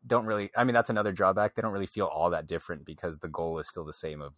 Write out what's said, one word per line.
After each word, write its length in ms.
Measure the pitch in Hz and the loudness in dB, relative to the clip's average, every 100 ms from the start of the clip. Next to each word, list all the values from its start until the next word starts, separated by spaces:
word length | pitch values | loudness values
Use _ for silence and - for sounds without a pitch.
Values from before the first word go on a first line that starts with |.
| 123 | 0
don't 200 | 120 110 | 2 2
really, 240 | 104 101 - | -2 -2 0
I 80 | |
mean, 100 | 127 | 4
that's 160 | 117 - | 4 4
another 220 | 110 104 | 2 0
drawback. 420 | 95 95 95 107 | 4 4 4 2
They 80 | - | 0
don't 100 | 110 | -2
really 140 | 98 95 | -2 -4
feel 200 | - 92 | -2 -2
all 240 | 78 87 | 2 2
that 160 | 82 76 | 2 -2
different 380 | 85 - 80 | -4 -4 -10
because 340 | - 78 87 78 | -12 -8 -8 -6
the 100 | 85 | -8
goal 300 | 78 82 82 | -4 -4 -4
is 100 | 76 | -6
still 160 | - | -8
the 80 | 76 | -10
same 280 | 73 82 76 | -8 -8 -8
of, 100 | 71 | -12